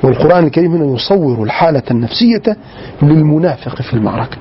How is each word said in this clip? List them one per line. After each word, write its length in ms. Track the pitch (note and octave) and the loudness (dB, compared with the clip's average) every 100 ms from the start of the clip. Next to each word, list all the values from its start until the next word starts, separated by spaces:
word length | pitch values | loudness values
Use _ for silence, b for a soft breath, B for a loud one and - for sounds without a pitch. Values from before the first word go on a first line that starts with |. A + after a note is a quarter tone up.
والقرآن 400 | C3+ A#2+ D#3 F3+ | 0 2 2 4
الكريم 280 | D#3+ D3 F3 | 4 2 0
هنا 240 | E3 D3 B2 | 0 0 -2
يصور 480 | - G3 D3 A#2 | 0 0 0 -2
الحالة 400 | G#2+ - E3+ D3 - | -4 0 0 0 0
النفسية 500 | A#2+ A#2 - A#3+ A3+ - G#3+ B B B B | -2 -2 0 0 2 -2 -4 B B B B
للمنافق 800 | D3 D#3 D3+ D3+ E3+ C3+ C3+ - | 4 4 4 2 0 -2 -10 -10
في 120 | B2+ | -4
المعركة 440 | A#2 G#2 F#2+ A#2+ - | -2 -2 -4 -8 -10